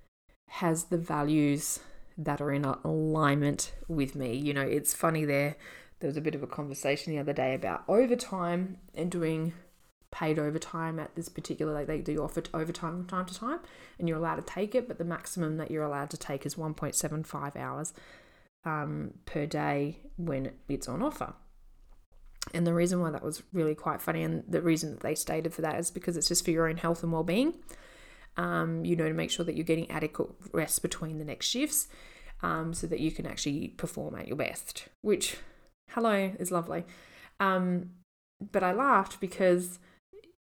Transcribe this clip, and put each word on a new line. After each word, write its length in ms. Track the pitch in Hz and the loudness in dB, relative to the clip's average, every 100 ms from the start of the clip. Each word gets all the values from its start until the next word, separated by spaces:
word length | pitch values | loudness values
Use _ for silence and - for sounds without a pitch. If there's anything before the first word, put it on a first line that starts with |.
| - _ _ _ _ | -20 _ _ _ _
has 360 | - 175 165 - | 0 2 2 2
the 120 | 175 | -2
values 840 | 170 151 147 156 147 143 - - - - - - | 0 0 4 6 6 4 0 -4 -8 -16 -14 -6
that 240 | 156 143 | -2 0
are 100 | 147 | 0
in 140 | 143 139 | 2 0
alignment 1080 | - 156 156 156 156 147 143 147 - - - - | 0 0 2 2 4 6 6 4 2 -2 -6 -4
with 280 | 160 135 143 | 0 0 0
me. 200 | 127 123 | -2 0
You 180 | 147 | 0
know, 80 | 143 | 2
it's 320 | 135 143 - | 2 2 2
funny 300 | - 165 160 | 2 2 4
there, 320 | 147 139 143 151 - - - - | 4 4 2 -2 -12 -18 -20 -4
there 80 | 147 | -2
was 100 | 151 | 0
a 40 | |
bit 140 | 156 147 | 0 -2
of 80 | |
a 40 | 127 | -6
conversation 640 | - 147 135 135 147 - | -6 -6 -2 0 0 0
the 60 | 151 | -2
other 140 | 143 | 0
day 200 | 147 131 | 2 2
about 300 | 139 98 82 - | 2 0 -2 4
overtime 880 | 202 254 247 - 190 175 175 190 185 - | 6 8 4 0 -2 0 0 -2 -6 -12
and 180 | - 170 | -4 -2
doing 420 | 175 160 160 165 165 - _ _ _ - | 0 0 0 -2 -4 -16 _ _ _ -16
paid 280 | - 160 156 | -4 0 2
overtime 600 | 147 160 - 170 160 160 | 2 -2 -4 -4 -4 -4
at 160 | 151 - | -6 -8
this 140 | 165 | -8
particular, 440 | - - 151 156 | -10 -8 -2 -2
like, 140 | 147 147 | -2 -2
they 120 | 156 | -2
do 240 | 147 156 | -2 -2
offer 180 | 147 170 | -2 -4
t-, 100 | 165 | -4
overtime 440 | 160 160 165 165 175 | -4 -4 -4 -6 -6
from 100 | 180 | -4
time 180 | 185 180 | -4 -4
to 80 | |
time, 260 | - 233 339 - - - - | -6 -4 -6 -8 -20 -20 -4
and 80 | 170 | -2
you're 100 | 160 | 0
allowed 180 | 165 160 | 0 -2
to 60 | |
take 320 | - - 208 | -4 -4 0
it, 140 | 254 247 | 0 -2
but 100 | - | -4
the 60 | |
maximum 540 | 170 165 - 180 156 156 | -4 -4 -6 -2 -2 0
that 120 | 156 | -2
you're 140 | 156 | -2
allowed 260 | 151 143 147 | -2 -2 -4
to 80 | 160 | -6
take 280 | - 139 143 | -6 -4 -4
is 120 | - | -4
one 160 | 160 | -6
point 220 | 151 151 - | -4 -2 -2
seven 280 | 151 156 | -2 -4
five 320 | 156 147 143 - | -6 -6 -8 -8
hours, 380 | 131 135 156 - - - - - _ _ 165 | -6 -6 -8 -10 -20 -20 -20 -20 _ _ -4
um, 480 | 156 147 151 147 - - | -2 -2 -4 -6 -10 -6
per 200 | 156 147 | -4 -2
day 540 | 151 147 143 147 165 - - | 0 0 2 0 -4 -12 -6
when 340 | 170 135 135 - - | -2 -2 -4 -8 -6
it's 180 | 139 - | -4 -4
on 140 | 135 | -2
offer. 320 | 285 - - - - - - - - - - - - - - | -2 -2 -8 -8 -20 -20 -20 -20 -20 -20 -20 -20 -20 -14 -6
And 120 | 165 170 | 0 4
the 80 | |
reason 280 | 170 175 180 | 4 4 4
why 100 | 165 | 2
that 120 | 147 | 0
was 200 | - 156 - | -4 -6 -4
really 240 | 185 156 156 | 0 2 2
quite 260 | 160 147 | -2 -2
funny, 220 | - 165 | 0 0
and 200 | 160 160 - | 0 -2 0
the 140 | 165 | 2
reason 300 | 170 156 156 | 4 4 2
that 100 | - | -4
they 140 | - 156 | -2 -2
stated 380 | - 160 160 | 0 0 -2
for 80 | 165 | -2
that, 160 | 160 151 | -2 0
is 140 | 175 | -2
because 240 | 170 - 170 | -2 -2 0
it's 120 | - | 2
just 180 | 170 - | 2 4
for 60 | |
your 180 | 165 165 | 4 2
own 80 | 170 | 2
health 260 | 165 170 | 0 0
and 80 | 165 | 0
well-being, 440 | 160 170 196 294 - - - - - - - - - | 0 2 4 4 0 -10 -16 -18 -20 -20 -20 -10 -4
um, 480 | 175 170 165 165 170 | 0 0 0 0 2
you 100 | 165 | 2
know, 120 | 156 | 2
to 60 | |
make 180 | 160 165 | 2 -2
sure 140 | - 170 | 0 -2
that 100 | 160 | -2
you're 100 | 165 | 2
getting 240 | 160 165 | 2 2
adequate 380 | 156 156 - - - - | -2 -2 -2 -4 -6 -4
rest 280 | - 156 - | -2 0 0
between 360 | 165 - 160 156 | 0 -2 -4 -6
the 80 | 151 | -6
next 220 | 135 - | -4 -2
shifts, 400 | 240 302 - - - - - - - | 0 0 0 -2 -8 -20 -18 -14 -4
um, 320 | 175 160 160 | 0 0 -2
so 140 | 170 170 | -4 -2
that 120 | 170 | 0
you 120 | 156 | 0
can 140 | - 165 | -2 -6
actually 440 | - 147 143 - | -2 -2 0 -4
perform 460 | - 170 - 151 - | -6 -6 -4 -6 -6
at 120 | - | -6
your 100 | 147 | -2
best, 500 | - - - - - _ | -2 -4 -10 -12 -14 _
which, 360 | 208 202 - - - - - _ - | 2 2 2 -4 -12 -18 -20 _ -8
hello, 400 | - 226 202 190 190 | 2 4 4 2 -2
is 120 | 180 | 0
lovely. 340 | 175 165 160 170 - - - - - | 0 0 -4 -6 -14 -20 -20 -14 0
Um, 520 | 196 185 180 180 180 - _ _ _ - 196 | 4 4 4 2 -2 -12 _ _ _ -14 -2
but 120 | 196 | 2
I 80 | 185 | 4
laughed 480 | 196 277 214 196 - | 4 6 6 4 -2
because 600 | 185 - 185 180 180 - - _ _ 392 - _ | -6 4 6 6 4 -8 -20 _ _ -20 -20 _